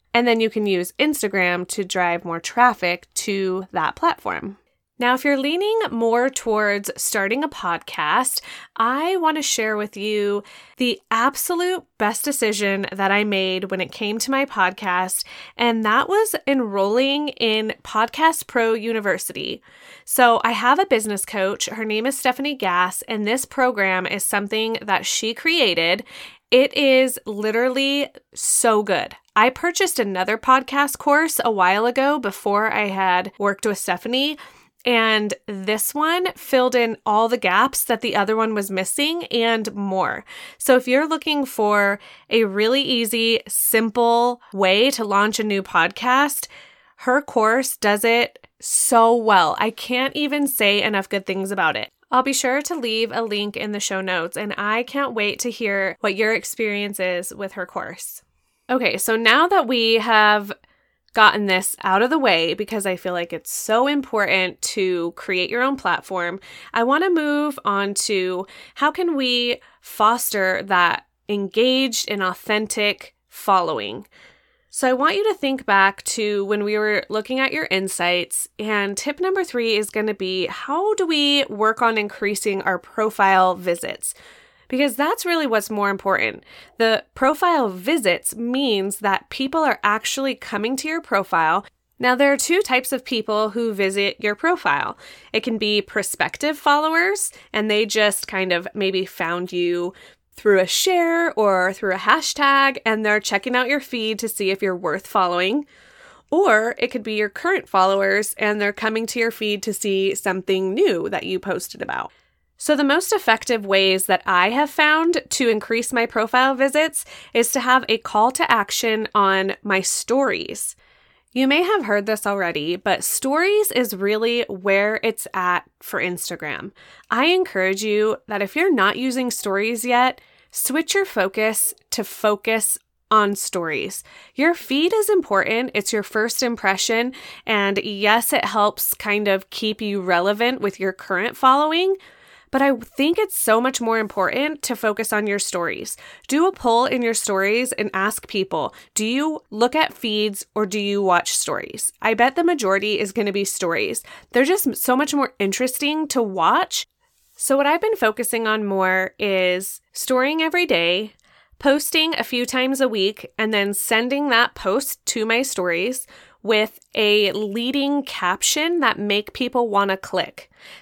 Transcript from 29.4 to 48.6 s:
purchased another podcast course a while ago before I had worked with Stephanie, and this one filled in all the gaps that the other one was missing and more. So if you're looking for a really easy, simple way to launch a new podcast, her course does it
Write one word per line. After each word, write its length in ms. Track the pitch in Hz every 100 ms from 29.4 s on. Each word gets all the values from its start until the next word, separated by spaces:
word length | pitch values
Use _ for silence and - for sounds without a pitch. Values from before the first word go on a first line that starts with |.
| 240
purchased 480 | 254 349 339 370 -
another 400 | 202 190 185 220
podcast 580 | - 262 262 277 285 -
course 460 | 302 294 320 -
a 80 | 233
while 320 | 202 180 202
ago 340 | 240 247 269 294
before 540 | 214 - 208 202 220
I 160 | - 208
had 440 | 190 190 180 185 -
worked 300 | 202 196 220
with 100 | 196
Stephanie, 640 | - 175 214 254 285 294 - - _ _ -
and 460 | 233 220 214 214 - -
this 480 | 196 190 214 -
one 360 | 294 311 349 359
filled 400 | - - 262 254
in 240 | 247 233 220 -
all 200 | 214 226
the 120 | 240
gaps 460 | 185 190 262 -
that 180 | - 226
the 120 | 233
other 220 | - 202 220
one 160 | 220
was 180 | 214 196
missing 540 | 190 190 - 294 339 -
and 460 | 233 226 226 208
more. 520 | 202 196 190 156 - - - - -
So 180 | - 254
if 100 | 254
you're 220 | 262 311
looking 380 | 320 311 294 269
for 520 | - 208 208 202 202 - - -
a 160 | 233
really 380 | 214 196 220 269
easy, 580 | 269 240 226 233 226 226 -
simple 920 | - - 220 226 240 233 233 240 240 _
way 380 | 196 190 202 262
to 120 | 269
launch 380 | 208 202 208 214
a 20 |
new 200 | 214 196
podcast, 840 | 190 175 170 - 247 262 285 - - - - _ _ -
her 260 | - 269
course 560 | 285 233 214 240 262 -
does 260 | 214 208
it 420 | 226 233 240 - - _